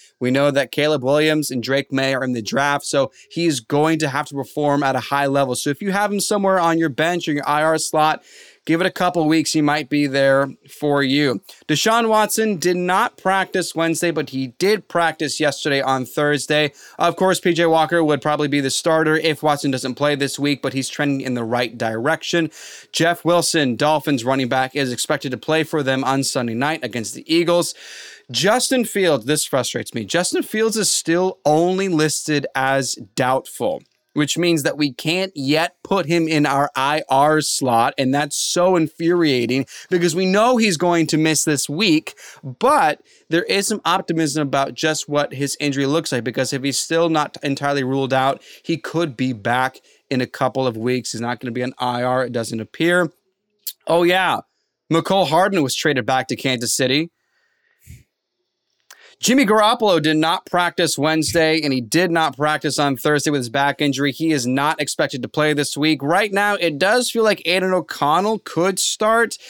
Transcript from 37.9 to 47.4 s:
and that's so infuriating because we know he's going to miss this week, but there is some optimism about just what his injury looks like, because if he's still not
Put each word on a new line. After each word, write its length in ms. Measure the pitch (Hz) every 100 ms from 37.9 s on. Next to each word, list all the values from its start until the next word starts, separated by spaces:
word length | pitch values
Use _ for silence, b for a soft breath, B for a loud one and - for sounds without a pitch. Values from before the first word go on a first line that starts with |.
| -
and 160 | 131
that's 240 | 139 147 -
so 380 | - 175 180 180
infuriating 920 | 156 - 165 175 156 127 117 135 139 B B
because 240 | 180 170
we 140 | 165 185
know 300 | 196 240 247
he's 200 | 220 156
going 300 | 175 170 156
to 100 | 156
miss 260 | 156 151
this 240 | 160 143 -
week, 460 | 151 214 156 - - B B
but 580 | 135 123 247 294 156 143 b b b
there 160 | 165 -
is 200 | 196 202
some 160 | 208
optimism 600 | 160 185 - 165 151 151 143
about 280 | 139 135 123
just 340 | 156 151 -
what 240 | 147 143
his 240 | 131 143 -
injury 280 | 147 135 139
looks 240 | 147 -
like, 120 | 127
because 300 | 117 117 127
if 80 | 135
he's 160 | 139 131
still 320 | - 165 170
not 260 | 160 147 -